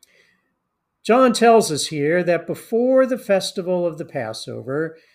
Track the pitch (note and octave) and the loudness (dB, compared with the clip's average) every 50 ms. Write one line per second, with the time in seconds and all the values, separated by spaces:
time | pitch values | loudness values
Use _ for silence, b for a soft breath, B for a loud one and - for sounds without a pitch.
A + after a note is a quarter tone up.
0 | b b b b b b b b b b b b b _ _ _ _ _ _ _ | b b b b b b b b b b b b b _ _ _ _ _ _ _
1 | _ - G#3+ B3+ C4 B3 - - A3+ A#3 A3+ A3 F#3+ - D#3 C3+ - - D#3+ D3 | _ 0 2 4 4 4 4 4 6 6 6 6 4 2 -2 -6 -6 -6 -4 -2
2 | C#3+ D3+ E3+ F3+ F3 E3+ F3 E3 E3+ - D#3+ - - - A3+ A3+ B3 B3+ C4 C4 | -2 0 0 0 0 0 0 -2 -2 -6 -10 -10 -8 -4 -2 0 0 2 4 2
3 | C4 A#3 C4 - - - G3 F#3+ F#3 - - G#3 E3+ F3+ F#3 F3 F3 E3+ D#3 D3+ | 2 2 0 -6 -2 -2 0 0 0 -4 -8 -8 -6 -4 -2 -2 -2 -4 -4 -6
4 | D#3+ - - C#3 A#2 A2 A2 - - C3+ A#2 A#2 A2 A#2+ C3+ D3+ D#3+ D#3+ D#3+ b | -12 -10 -8 -8 -8 -8 -10 -12 -12 -12 -12 -12 -10 -8 -6 -6 -6 -6 -8 b
5 | b b b | b b b